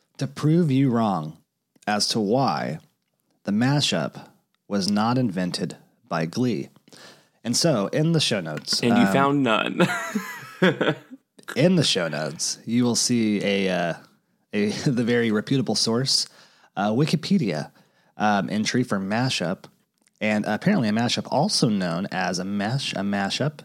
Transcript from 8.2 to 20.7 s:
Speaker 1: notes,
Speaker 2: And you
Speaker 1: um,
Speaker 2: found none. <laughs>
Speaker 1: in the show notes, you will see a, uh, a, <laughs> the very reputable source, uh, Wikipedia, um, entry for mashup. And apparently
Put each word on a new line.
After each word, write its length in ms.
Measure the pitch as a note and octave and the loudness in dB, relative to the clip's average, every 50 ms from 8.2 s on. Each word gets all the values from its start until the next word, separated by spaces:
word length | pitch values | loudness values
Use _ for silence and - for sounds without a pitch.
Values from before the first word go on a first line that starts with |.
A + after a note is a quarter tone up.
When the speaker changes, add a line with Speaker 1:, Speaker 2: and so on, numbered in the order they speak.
| - - A#2 G2 | 2 0 -2 -2
Speaker 1:
notes, 400 | D#2+ D#2 D2+ D2+ - - - - - | -4 -4 -8 -8 -6 -4 -4 0 2
Speaker 2:
And 120 | A#2 A2+ | 2 4
you 100 | - - | 4 4
Speaker 1:
um, 60 | G2 | 4
Speaker 2:
found 300 | G2 C3+ C#3 C#3 C#3+ C#3+ C3+ | 4 4 4 4 4 4 4
none. 440 | A#2 A2 - - - - - F3 - - - - - - G3+ - - - - - - - - | 4 4 2 2 0 2 2 2 2 0 -4 -6 -6 -6 -6 -8 -8 -14 -14 -16 -12 -2 2
<laughs> 340 | F#3 F#3+ - - - D#3 D3+ - - - C4 - _ _ _ - - - - | 2 2 2 2 0 0 -2 -4 -6 -20 -20 -20 _ _ _ -20 -14 -6 0
Speaker 1:
in 200 | A#2+ D3 F#3 F#3+ | 2 4 4 4
the 60 | E3+ C3 | 4 2
show 240 | - - F#2+ E2+ | 2 0 0 -2
notes, 520 | D#2+ D2+ D2+ D#2 C#2 D#2 F2+ - - - - - | -2 -4 -4 -4 -6 -6 -6 -6 -6 -6 -8 -6
you 200 | A2 A#2 B2 B2 | -2 0 2 2
will 120 | A#2+ A2+ | 2 2
see 480 | - - - B2 A#2 A2 G#2+ G#2 F#2+ E2 | 0 0 0 2 2 2 2 0 0 0
a, 260 | G2+ G2 G2 G2 F#2 | 0 0 0 0 0
uh, 240 | F2+ F2 F2 E2+ D#2+ - - _ _ _ _ _ _ _ _ _ - | 0 0 -2 -2 -4 -6 -12 _ _ _ _ _ _ _ _ _ -2
a, 160 | G#2+ G#2 G#2+ | -2 0 0
<laughs> 160 | G#2 - - | -2 -2 0
the 180 | D#3 B2 A#2+ A#2 | 0 0 0 0
very 280 | A2+ A#2+ A#2+ A#2 A2+ | 0 2 2 2 2
reputable 440 | G#2 G#2+ G#2 - C#3 C3+ G#2+ A2+ G#2+ | 0 0 0 0 0 0 0 -2 -2
source, 520 | - - A2+ A2+ A#2+ C3+ C3+ - - - - - - - - _ _ _ _ - | -2 0 0 0 -2 0 0 -2 -2 -2 -4 -10 -20 -20 -20 _ _ _ _ -6
uh, 140 | F#2 G2+ G#2+ | -4 -2 0
Wikipedia, 800 | A2 B2+ D#3 - - D3+ - - G3 F#3+ B2+ F#2+ D#2 D2+ C2+ - _ _ _ _ _ _ _ _ _ | 2 2 2 2 0 -2 0 2 0 2 2 0 -2 -4 -6 -10 _ _ _ _ _ _ _ _ _
um, 360 | - G#2 G#2+ G#2 G2 F2+ - | -2 0 2 2 2 0 -2
entry 320 | F#2+ G#2+ G#2+ - - B2 A#2+ | -2 -2 -2 0 0 -2 0
for 160 | - G#2+ G2 | 0 -2 -4
mashup. 680 | F#2+ F#2+ G#2+ A#2 B2+ C3 - - F2 E2 G2 - - - _ _ _ _ _ _ _ _ _ - | -2 -2 -2 -2 -2 -2 -2 -2 -2 -4 -4 -6 -10 -20 _ _ _ _ _ _ _ _ _ -4
And 240 | G#2+ G#2+ G#2+ G#2 - | -2 0 0 0 0
apparently 440 | - G#2+ G#2 - F#3 | -2 -2 0 2 2